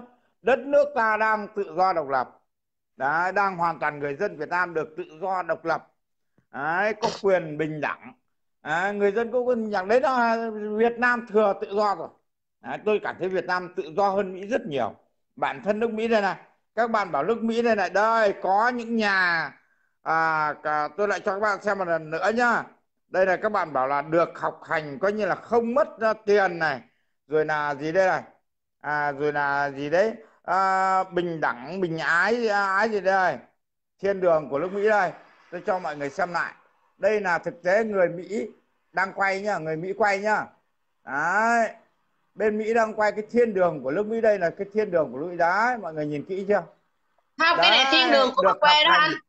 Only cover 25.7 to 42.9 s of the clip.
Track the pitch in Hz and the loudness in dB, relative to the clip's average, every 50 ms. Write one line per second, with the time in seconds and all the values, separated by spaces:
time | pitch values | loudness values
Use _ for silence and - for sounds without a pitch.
25.7 | 240 285 311 302 - - 220 220 214 220 - 208 202 208 190 180 175 165 160 151 | 2 0 0 0 -2 -2 0 0 -2 0 0 2 4 4 4 2 0 0 -2 -2
26.7 | 135 120 - _ _ _ _ _ _ _ _ - 151 156 156 151 151 151 147 147 | -2 -2 -8 _ _ _ _ _ _ _ _ -2 0 0 2 2 0 -2 -2 -4
27.7 | 143 131 151 156 160 190 190 185 160 139 113 - _ _ _ _ _ _ _ _ | -4 -4 -4 -2 2 2 4 4 2 0 -4 -8 _ _ _ _ _ _ _ _
28.7 | _ _ - 143 151 147 147 143 139 143 147 151 147 143 143 143 143 143 143 143 | _ _ -8 -4 -4 -2 -2 -2 -2 -2 -2 -2 0 0 0 0 0 0 -2 -2
29.7 | 135 135 143 147 156 180 214 226 233 - - _ _ _ - - 175 190 190 190 | -4 -6 -6 0 2 2 2 2 -2 -8 -16 _ _ _ -6 -2 0 0 2 2
30.7 | 190 190 190 190 190 185 185 185 175 175 175 175 165 156 147 131 120 120 127 147 | 2 2 2 2 2 0 -2 -2 -4 -4 -4 -4 -4 -2 -2 -2 -4 -4 -8 -10
31.7 | 180 196 180 165 165 160 147 143 165 175 185 208 233 247 233 220 202 202 202 190 | -6 -4 -4 -4 -4 -4 -2 0 2 2 2 2 0 0 0 0 0 0 0 0
32.7 | 190 196 220 226 214 196 180 190 196 190 185 170 139 113 - _ _ _ _ _ | 0 0 0 0 0 0 0 2 2 2 2 0 -2 -4 -10 _ _ _ _ _
33.7 | _ _ _ _ _ - 190 196 196 185 180 175 160 156 147 120 139 139 170 185 | _ _ _ _ _ -6 -2 -2 0 2 2 4 4 2 0 -2 -4 -4 -4 -4
34.7 | 196 202 202 220 214 202 180 160 - - - - _ _ _ - 170 180 175 208 | -4 0 0 2 2 2 0 0 -4 -8 -18 -20 _ _ _ -14 -14 -8 -4 -4
35.7 | 190 185 180 156 147 147 143 139 - 196 180 175 170 165 143 - - _ _ _ | -4 -2 -4 -6 -8 -6 -8 -6 -4 -4 -4 -2 -2 -4 -4 -6 -8 _ _ _
36.7 | _ _ _ _ _ - 185 208 214 208 196 180 170 156 - 170 - - - 180 | _ _ _ _ _ -2 0 0 0 2 0 0 -2 -2 -2 -6 -8 -4 0 2
37.7 | 190 220 226 214 202 190 175 170 165 180 170 175 202 240 240 214 - _ _ _ | 2 2 2 0 2 2 2 2 0 -4 -8 -6 -6 -6 -6 -6 -10 _ _ _
38.7 | _ _ _ _ - 175 190 196 165 196 196 190 190 190 202 208 196 165 156 156 | _ _ _ _ -4 -4 -4 -2 -2 -2 0 0 0 -2 -2 -4 -4 -4 -2 -4
39.7 | 160 160 170 190 196 202 214 202 196 196 202 214 214 175 120 - _ _ _ _ | -4 -4 -4 -6 -2 0 2 2 2 0 0 0 0 0 -2 -6 _ _ _ _
40.7 | _ _ _ _ _ _ - - 131 143 156 170 190 208 226 233 233 233 220 180 | _ _ _ _ _ _ -12 -6 -4 -2 0 0 2 2 2 2 2 2 0 -2
41.7 | - - _ _ _ _ _ _ _ _ _ _ _ 180 208 220 214 214 220 214 | -4 -10 _ _ _ _ _ _ _ _ _ _ _ -2 -2 0 0 0 -2 0
42.7 | 226 233 220 220 | 2 2 2 0